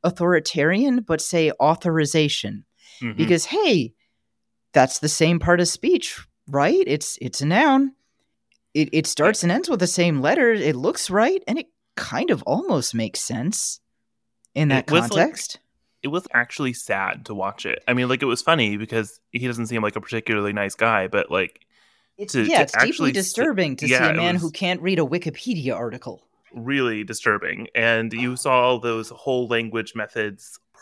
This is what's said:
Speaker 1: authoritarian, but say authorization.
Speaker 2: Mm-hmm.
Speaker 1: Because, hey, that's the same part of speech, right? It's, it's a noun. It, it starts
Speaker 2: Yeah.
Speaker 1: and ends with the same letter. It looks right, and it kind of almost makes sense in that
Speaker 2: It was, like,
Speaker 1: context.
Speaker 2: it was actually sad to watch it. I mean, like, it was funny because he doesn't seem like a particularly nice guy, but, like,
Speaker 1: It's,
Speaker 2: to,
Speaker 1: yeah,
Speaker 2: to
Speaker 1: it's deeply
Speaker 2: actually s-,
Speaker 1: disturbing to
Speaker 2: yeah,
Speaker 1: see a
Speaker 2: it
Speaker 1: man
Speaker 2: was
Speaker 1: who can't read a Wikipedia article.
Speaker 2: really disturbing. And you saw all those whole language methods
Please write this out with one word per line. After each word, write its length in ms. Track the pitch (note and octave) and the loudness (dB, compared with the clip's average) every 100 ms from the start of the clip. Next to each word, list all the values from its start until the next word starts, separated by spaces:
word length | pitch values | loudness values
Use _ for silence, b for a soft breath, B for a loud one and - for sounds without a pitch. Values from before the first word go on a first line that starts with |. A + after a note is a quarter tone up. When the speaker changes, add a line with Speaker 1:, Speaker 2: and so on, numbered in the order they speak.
Speaker 1:
authoritarian, 960 | F3+ F3 F3 F3 D#3 D#3+ D3 F#3+ C#4 B3 | -2 0 0 0 -2 0 0 2 0 0
but 200 | A3 D#3+ | -2 -4
say 300 | - E3+ D#3 - | 0 0 0 2
authorization. 1040 | C#3+ E3 F3+ D#3+ D3 D#3+ D3 - G#2 G#2 - _ B B | 2 2 0 0 2 2 2 0 -6 -10 -14 _ B B
Speaker 2:
Mm-hmm. 160 | A#2+ G#2+ | -8 -2
Speaker 1:
Because, 280 | D#3+ F3 - | 2 2 2
hey, 480 | F4 G4 F#3+ A2+ _ _ _ _ _ _ _ _ | 0 2 2 0 _ _ _ _ _ _ _ _
that's 260 | D3 C3 - | 2 2 2
the 100 | D3+ | -2
same 300 | - D#3+ E3+ | 2 2 4
part 200 | D3+ F3 | 4 4
of 80 | F3 | 2
speech, 520 | - F4 F4+ - - - _ - | 0 0 0 0 -12 -18 _ -4
right? 360 | C#3 C#3+ F#4 F#3+ | 0 2 2 2
It's, 300 | D3+ - - | 0 -4 -8
it's 200 | B2 - | -8 -4
a 40 | C#3+ | 0
noun. 480 | F#3+ D4+ C4+ C#4 - _ _ _ _ _ _ _ | 4 6 4 2 -4 _ _ _ _ _ _ _
It, 160 | D3 D#3 | -2 2
it 140 | D#3 D#3 | 0 0
starts 340 | - F3 G#3 | 2 2 4
Speaker 2:
Yeah. 20 | E3+ | 0
Speaker 1:
and 40 | |
ends 180 | G#3+ F#4 | 0 0
with 100 | A#3+ | 0
the 80 | F3+ | 0
same 340 | - F3 D3 | 2 2 2
letter. 300 | C#3 C4 B3 | 2 4 4
It 220 | A3 D3+ B2+ | 4 0 0
looks 340 | D#3 - - | -2 -2 -2
right, 320 | F#3+ A#3+ F#4+ - | 2 2 0 -2
and 120 | C#4 | -6
it 80 | - _ _ - | -6 _ _ -10
kind 360 | - A#2 - | -6 -4 0
of 100 | B2+ | 0
almost 520 | - D#3+ F#4 E3+ A#2 A2+ | 0 -2 0 -2 -2 -4
makes 260 | A2+ - | -4 -6
sense 580 | - A#2+ C#3+ G#3+ - - _ _ _ _ _ _ _ - | -6 -4 -4 -4 -6 -8 _ _ _ _ _ _ _ 0
in 140 | D3+ | 2
that 160 | C3+ - | 2 4
Speaker 2:
It 40 | |
was, 120 | D#3+ | 2
like, 80 | A#2+ | 2
Speaker 1:
context. 480 | G#3 D#4 - - - _ _ _ _ | 2 0 0 -12 -12 _ _ _ _
Speaker 2:
it 60 | C#3 | -6
was 180 | E3 - | -6 -2
actually 400 | B2+ A#2+ - C3+ | -2 0 -2 -4
sad 520 | B2 - G2 G2 - - | -4 -4 -2 -2 -6 -10
to 60 | G#2 | -6
watch 300 | F#2+ G2+ - | -6 -6 -6
it. 160 | - - | -6 0
I 60 | |
mean, 160 | B2 B2 | 0 2
like, 120 | C3 | 0
it 40 | C3 | 0
was 140 | A#2+ | 0
funny 360 | - D#3+ A2 G#2 | 2 2 2 0
because 420 | A2 A2+ G#2 - _ | -2 -4 -4 -10 _
he 140 | A#2+ B2+ | -6 -4
doesn't 200 | A#2 A2+ | -4 -4
seem 140 | A#2 | -2
like 120 | G#2 G#2+ | -2 -4
a 60 | |
particularly 520 | G2+ A2+ - G#2+ G2+ | -6 -6 -2 0 0
nice 220 | G#2 G2+ - | -2 -4 0
guy, 320 | A2+ A2 F#2+ | 2 2 2
but, 220 | G2+ - | -2 0
like, 300 | F#2 F#2 _ _ b b b b b | 0 -2 _ _ b b b b b
Speaker 1:
It's, 160 | G3+ | -4
Speaker 2:
to, 100 | - | 0
Speaker 1:
yeah, 140 | - C4+ | 2 4
Speaker 2:
to 60 | |
Speaker 1:
it's 80 | D3 | 2
deeply 160 | - C3 | 4 2
Speaker 2:
actually 200 | - C#3 | 2 0
s-, 20 | F3 | 0
Speaker 1:
disturbing 600 | F#3 - D4 G#3 E3 C3 | -2 0 0 0 -2 -2
to 100 | D3 | 0
Speaker 2:
yeah, 120 | B2+ | 4
Speaker 1:
see 40 | A#2 | 4
a 40 | |
Speaker 2:
it 60 | - | 2
Speaker 1:
man 180 | E3+ F3+ | 0 0
Speaker 2:
was 60 | |
Speaker 1:
who 100 | E3 | -2
can't 300 | D3+ F#3 F3+ | -4 -4 -2
read 180 | E3+ F#3 | 0 0
a 40 | |
Wikipedia 720 | C#3 E3+ E3 - A#3+ F#3+ B2+ G2 | 0 -2 -4 -8 -6 -4 -4 -4
article. 480 | A#2 B2 - F#2 _ _ _ B2 | -6 -8 -12 -16 _ _ _ -12
Speaker 2:
really 480 | A#2 C#3 B2 G#2+ | -4 0 0 -2
disturbing. 640 | G#2 G#2+ A#2+ G#2 E2+ E2 A2+ A#2+ | -6 -4 0 0 -2 -8 -4 0
And 360 | A#2 A2+ A2+ | 2 2 0
you 220 | A2+ B2 B2+ | -2 -4 -2
saw 260 | D3 B2+ | 2 4
all 180 | B2 B2 | 4 2
those 300 | A#2+ A2+ A2 | 0 -4 -6
whole 380 | A#2+ - B2+ A#2+ | -10 -4 -2 0
language 460 | A#2 A2+ A2+ G#2 A2+ | -2 -2 -6 -6 -8
methods 640 | G#2 - G#2+ G2+ - - _ _ | -8 -4 -6 -6 -20 -20 _ _